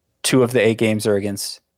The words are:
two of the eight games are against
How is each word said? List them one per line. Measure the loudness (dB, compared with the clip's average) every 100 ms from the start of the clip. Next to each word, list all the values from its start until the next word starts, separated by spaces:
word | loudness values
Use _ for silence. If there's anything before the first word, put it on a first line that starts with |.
| _ _
two | 0 2
of | 2
the | 2
eight | 2 2
games | 0 0 0
are | 0
against | -2 -6 -10 -14 _